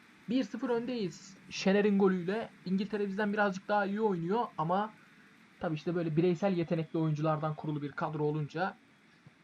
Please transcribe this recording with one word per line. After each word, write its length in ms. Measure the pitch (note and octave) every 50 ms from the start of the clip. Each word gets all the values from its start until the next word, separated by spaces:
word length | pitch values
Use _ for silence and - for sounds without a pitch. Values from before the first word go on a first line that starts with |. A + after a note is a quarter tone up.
| - - - - - -
bir 160 | A#3 C4+ A3+
sıfır 260 | - - A3+ C4+ A#3+
öndeyiz. 680 | A#3+ A#3 A#3+ C4 B3+ A#3 G3 E3+ - - - - - - - -
Şener'in 480 | - - - F#3+ G3 G3+ G3 G#3 G3 G3
golüyle. 520 | G3+ F#3 F#3 F3+ E3+ F3+ G3+ A#3 A3 - - - -
İngiltere 420 | F3+ F#3+ F#3+ G#3+ G3 G#3+ G#3 G3+
bizden 260 | G3 F#3+ G#3 G#3+ G3+
birazcık 360 | G#3 G#3+ G#3 G3+ F#3 F#3+ - -
daha 180 | G#3 G#3 G3+
iyi 140 | F#3+ G3+ G#3+
oynuyor 460 | A3 G#3 F#3+ E3 E3 F3 G3+ B3 A#3 - - -
ama 320 | D#3 E3 F3+ G3+ G#3+ A3 - - - - - - - - - - - - - -
tabii 140 | - F3 D#3
işte 200 | D3+ - F3+ E3+
böyle 220 | F3+ E3+ E3 D3+
bireysel 360 | E3 E3+ F3+ F3 E3+ G3+ G3+
yetenekli 460 | F#3 E3+ E3 - F3 D#3+ D#3 - - E3
oyunculardan 560 | D#3+ D#3 D3+ D3 D3+ D#3 D#3 D3+ D#3+ D#3 D3+
kurulu 280 | - - D#3 D3+ C#3+
bir 100 | D3 C#3
kadro 320 | C3+ - E3+ D#3 D3+ D3+ D3+
olunca 500 | D3+ D3+ D#3 D3 C#3 - D#3+ F#3 G3 - - - _ _ _ _ _ - _ _ - - _